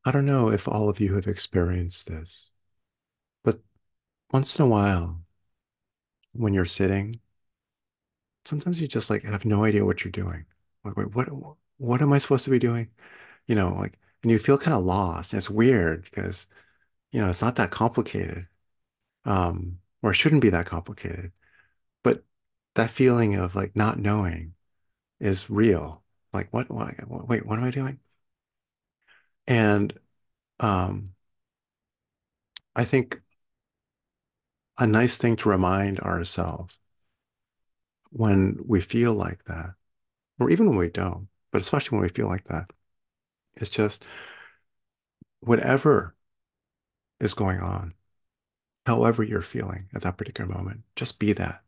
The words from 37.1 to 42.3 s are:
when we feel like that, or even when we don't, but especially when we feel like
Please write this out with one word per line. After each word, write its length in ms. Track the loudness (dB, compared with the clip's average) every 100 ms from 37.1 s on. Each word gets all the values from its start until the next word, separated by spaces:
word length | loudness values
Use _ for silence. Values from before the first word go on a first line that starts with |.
| _ _ _ _ _ _ _ _ _ _
when 460 | 0 4 4 4 0 0
we 160 | 0
feel 320 | 2 0 2
like 320 | 0 -4 -8 -12
that, 280 | -12 -12 -16 _ _ _ _ _ -2
or 100 | 2
even 180 | 4 4
when 100 | 4
we 120 | 0
don't, 400 | -2 -4 -6 -12 _ _
but 100 | -4
especially 360 | 0 -2 0 -2
when 60 |
we 60 | -2
feel 180 | -2
like 180 | -4